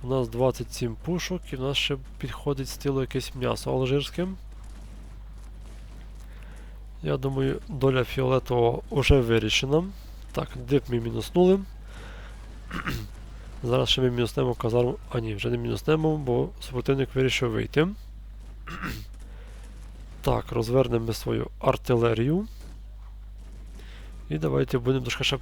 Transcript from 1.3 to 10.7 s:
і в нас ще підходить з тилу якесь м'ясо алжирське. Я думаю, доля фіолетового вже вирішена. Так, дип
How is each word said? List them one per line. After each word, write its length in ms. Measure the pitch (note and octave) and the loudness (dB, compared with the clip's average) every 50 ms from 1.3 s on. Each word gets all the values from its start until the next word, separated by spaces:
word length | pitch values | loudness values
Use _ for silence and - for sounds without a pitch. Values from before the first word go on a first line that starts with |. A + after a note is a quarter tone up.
| F#3 F3 - - | -4 -4 -4 -6
і 40 | - | -6
в 60 | C3 | -4
нас 160 | B2+ C3+ C#3+ - | -2 0 0 0
ще 200 | - - C#3+ C3 C3 - - - | 2 0 -2 -2 -4 -12 -10 -8
підходить 520 | - C3 A2 - - D3 C#3+ C3 C3+ B2+ | -6 -6 -6 -4 0 -2 0 0 -2 -6
з 80 | - - | -6 -2
тилу 240 | - C#3+ C#3 C3+ | 0 0 2 2
якесь 340 | C3 - - C3+ B2 - - | 0 0 0 -2 -2 -2 -6
м'ясо 360 | C3+ B2+ A#2+ A#2 - - C3 | -2 0 0 0 0 0 0
алжирське. 560 | C3 C3 C3 B2+ C3 C#3+ C#3 - - - F3 F#3+ F#3+ - - - - - - - - - - - - - - - - - - - - - - - - - - - - - - - - - - - - - - - - - - - - - - - - - - - - - - | 2 2 4 4 4 2 2 0 -2 -2 -2 -2 -4 -8 -10 -14 -14 -14 -12 -12 -12 -12 -14 -14 -14 -14 -14 -14 -14 -14 -14 -14 -14 -14 -14 -14 -14 -14 -14 -14 -14 -14 -14 -14 -14 -14 -14 -14 -14 -14 -14 -14 -14 -14 -14 -14 -14 -14 -14 -14 -14 -14 -14 -14 -12 -8 -2
Я 140 | D3+ D3 C#3 | -2 0 0
думаю, 440 | C3 C#3 C3+ C3+ C3+ C3+ C#3 - - - | 0 0 0 2 2 2 2 -2 -4 -6
доля 360 | - C3+ A#2+ C3+ C3 C3 B2 | -4 4 4 6 6 6 2
фіолетового 800 | - - C3 C3 B2+ C3 C3 - - B2 A#2+ A#2+ A#2 B2 - - - | 2 0 0 2 4 4 2 2 2 4 6 6 6 4 2 -4 -2
вже 300 | - D3 B2+ - D3 C#3 | 0 2 6 8 8 8
вирішена. 600 | B2 A2+ A2+ A2+ A2 G#2+ - - - C3 C#3+ D#3 F3 F#3+ G3+ - - - - - - - | 8 8 6 6 6 4 2 2 2 4 4 4 2 2 -6 -10 -12 -12 -12 -12 -12 -6
Так, 180 | - - C#3 - - B2+ B2 | -4 -4 -4 -4 -6 -10 -2
дип 200 | A#2+ | 4